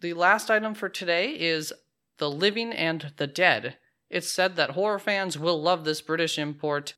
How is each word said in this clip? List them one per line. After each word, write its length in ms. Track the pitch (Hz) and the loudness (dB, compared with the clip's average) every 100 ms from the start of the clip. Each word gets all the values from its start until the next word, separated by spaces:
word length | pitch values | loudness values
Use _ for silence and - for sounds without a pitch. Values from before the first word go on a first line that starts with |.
The 140 | 175 | -8
last 360 | 170 175 214 - | 2 4 4 4
item 240 | 214 220 | 0 0
for 140 | 208 190 | -4 -6
today 420 | - 170 170 214 302 | -4 0 2 0 0
is 340 | 165 160 156 - _ _ _ _ | 0 0 -4 -12 _ _ _ _
The 100 | 147 | -4
Living 440 | 143 196 214 233 | 0 0 0 -6
and 400 | - 165 165 147 - | -2 -2 -2 -8 -6
the 100 | 143 | -6
Dead. 480 | 156 180 117 120 - _ _ _ | 4 4 4 -2 -12 _ _ _
It's 200 | 180 170 | -4 -2
said 280 | - 185 175 | 0 0 2
that 140 | 147 | 0
horror 280 | 165 208 202 | 0 0 0
fans 400 | 208 196 190 151 | -2 -2 -2 -2
will 240 | 160 165 | 0 2
love 220 | 160 175 | 2 2
this 160 | 156 151 | 0 -4
British 360 | - 160 165 156 | -2 -2 0 -2
import 580 | 147 147 151 143 143 | -4 -4 -2 -2 -4